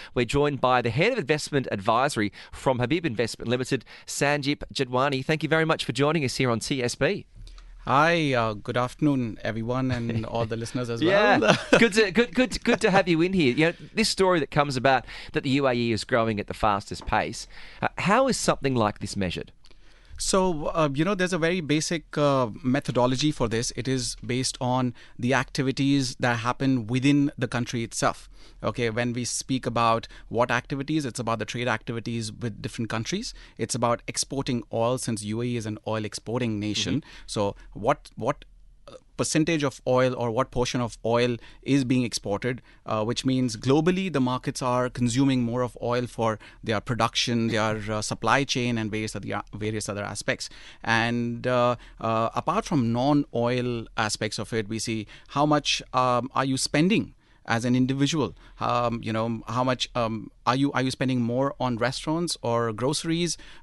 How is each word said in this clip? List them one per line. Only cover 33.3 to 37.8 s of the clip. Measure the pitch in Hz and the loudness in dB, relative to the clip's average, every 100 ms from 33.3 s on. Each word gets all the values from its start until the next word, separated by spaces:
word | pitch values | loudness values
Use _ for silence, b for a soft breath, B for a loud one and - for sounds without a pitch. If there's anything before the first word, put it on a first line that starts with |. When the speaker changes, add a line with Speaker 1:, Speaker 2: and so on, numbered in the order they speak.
| B B - | B B -8
Speaker 2:
It's | 113 120 | -6 0
about | 120 117 - | 0 0 -4
exporting | - - 135 135 120 - | -6 -4 -4 -4 -4 -2
oil, | 113 117 127 | 0 0 0
since | - 107 | -2 -4
U | 104 110 | -4 -4
A | |
E | 123 120 | -2 -4
is | 107 | -6
an | 107 - | -6 -4
oil | 110 107 | -4 -4
exporting | - - 123 120 104 | -8 -6 -2 -2 -2
nation. | 107 101 127 135 | -2 -2 -2 -2
Speaker 1:
Mm-hmm. | - - - | -4 -14 -8
Speaker 2:
So | 110 101 - b | -2 -2 -4 b
what, | - | -4